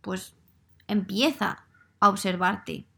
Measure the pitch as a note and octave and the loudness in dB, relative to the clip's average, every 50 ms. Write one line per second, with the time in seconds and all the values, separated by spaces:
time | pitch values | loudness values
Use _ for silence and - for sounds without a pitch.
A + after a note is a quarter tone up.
0 | - - F#3 F#3 - - _ _ _ _ _ _ _ _ _ _ _ - G#3 G#3 | -6 -6 -8 -8 -8 -14 _ _ _ _ _ _ _ _ _ _ _ -2 -2 -2
1 | F#3 F#3 G3 G#3 C4 D#4 C4+ - G3+ - - - _ _ _ _ _ _ _ _ | -2 -2 0 0 0 0 0 -2 -4 -6 -6 -8 _ _ _ _ _ _ _ _
2 | G#3 G3+ G3 G3+ - F#3+ F3+ F3 F#3 F3+ G#3 G3 - - D#3+ C#3 - _ _ | 4 4 4 4 -2 -2 -2 2 0 0 0 -2 -8 -12 -12 -12 -14 _ _